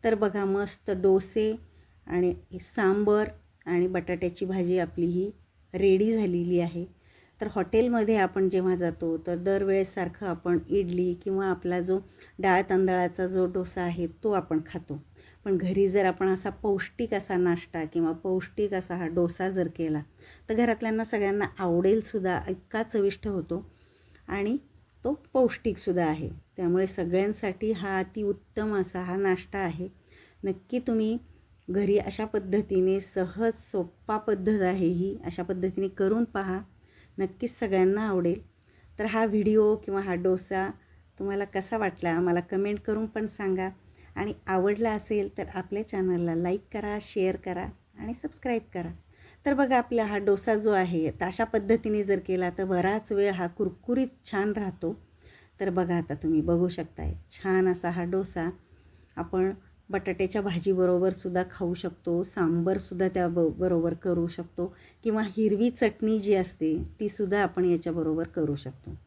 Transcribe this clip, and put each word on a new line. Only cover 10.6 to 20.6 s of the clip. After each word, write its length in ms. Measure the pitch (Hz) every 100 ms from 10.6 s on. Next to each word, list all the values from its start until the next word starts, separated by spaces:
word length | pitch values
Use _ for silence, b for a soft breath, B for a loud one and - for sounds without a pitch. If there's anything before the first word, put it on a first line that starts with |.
| 170
इडली 440 | 202 180 180 180
किंवा 320 | 175 - 190 196
आपला 340 | 180 180 180
जो 200 | 175 190 202 B B B
डाळ 220 | 190 185 190
तांदळाचा 580 | 190 190 185 180 180 185
जो 180 | 185 180
डोसा 360 | 185 180 -
आहे, 260 | 175 170 170 -
तो 80 | 220
आपण 280 | 196 175 156 160
खातो. 340 | 175 - 143 - B B B 208
पण 120 | 190
घरी 300 | 185 190 196
जर 160 | 196 190
आपण 220 | 180 190
असा 220 | 190 196
पौष्टिक 640 | - 214 190 - - -
असा 240 | 202 190 180
नाश्ता 460 | 180 170 - 170 156
किंवा 260 | 170 165
पौष्टिक 600 | 165 190 185 180 - 208
असा 220 | 190 180 180
हा 120 | 170
डोसा 420 | 170 170 170 185
जर 180 | 190 170
केला, 340 | - 160 151 151 _ B B -
तर 40 |
घरातल्यांना 500 | 220